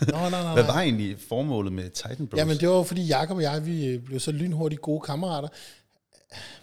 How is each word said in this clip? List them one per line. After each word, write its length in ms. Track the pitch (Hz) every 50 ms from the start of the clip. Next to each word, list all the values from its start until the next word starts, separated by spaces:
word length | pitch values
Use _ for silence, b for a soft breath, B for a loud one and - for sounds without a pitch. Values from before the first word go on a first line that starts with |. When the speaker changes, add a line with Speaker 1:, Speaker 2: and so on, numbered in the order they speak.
Speaker 1:
Nå, 60 | - -
nej, 180 | 147 160 175 180
nej, 240 | 185 180 175 170 160
Speaker 2:
Hvad 100 | 120 117
Speaker 1:
nej. 100 | 117 127
Speaker 2:
var 80 | 160
egentlig 380 | 185 156 120 107 104 98 101 95 - -
formålet 440 | 113 120 143 151 135 107 101 98 92
med 160 | 92 90 92
Titan 380 | - - - 110 123 135 156 113
Bros? 100 | - 147
Speaker 1:
Jamen, 200 | 156 156 156 147
det 120 | 170 175
var 60 | 180
jo 80 | 185 175
fordi 180 | 180 175 185
Jakob 360 | 180 160 151 131 156 160 190 185
og 60 | 160
jeg, 220 | 143 147 156 151
vi, 200 | 165 170 160 147 131
øh, 140 | 127 120 120
blev 160 | 131 135 131
så 120 | - 156
lynhurtigt 500 | 151 143 170 180 165 156 160 156 151 147
gode 200 | - 156 151 156
kammerater. 460 | - - 143 147 180 185 165 143 139 151 B B B B B B B B B _ _ _ _ _ _ _ B B B B B B